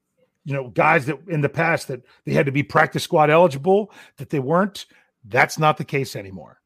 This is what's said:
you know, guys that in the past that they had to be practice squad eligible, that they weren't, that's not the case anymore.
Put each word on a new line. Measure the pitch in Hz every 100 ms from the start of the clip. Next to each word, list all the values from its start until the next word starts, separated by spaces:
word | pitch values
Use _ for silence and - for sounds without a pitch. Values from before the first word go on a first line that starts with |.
| _ _ _ _
you | 151
know, | 139 123
guys | 95 147 165 123
that | 147 -
in | 156
the | 143
past | 165 165 156 -
that | 127 _ _
they | -
had | 139 139
to |
be | 135
practice | 139 156 156 147
squad | - 165 151
eligible, | 160 175 139 165 196 202 - - -
that | 139
they | 147
weren't, | 127 170 202 - - _ _ _
that's | 104 123 147 -
not | 151 151
the |
case | 147 139 123 120
anymore. | 98 92 64 _